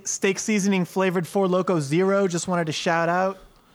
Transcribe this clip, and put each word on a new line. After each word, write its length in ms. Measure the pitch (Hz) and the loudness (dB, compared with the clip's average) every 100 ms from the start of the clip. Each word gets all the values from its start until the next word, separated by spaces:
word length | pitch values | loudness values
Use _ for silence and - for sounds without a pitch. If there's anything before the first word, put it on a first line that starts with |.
Steak 340 | - - 202 190 | -4 -2 -2 -2
Seasoning 460 | - 214 196 190 | 0 0 2 2
Flavored 420 | 170 190 190 180 160 | 0 0 0 0 -2
Four 200 | 202 190 | 0 0
Loko 340 | 185 185 175 | 0 0 0
Zero. 460 | 139 160 190 196 196 | 0 2 2 2 0
Just 180 | 165 185 | -2 -2
wanted 180 | 175 160 | -2 -2
to 60 | |
shout 360 | - 185 165 170 | -2 0 0 2
out. 300 | 180 190 196 - - _ | 0 0 -4 -16 -20 _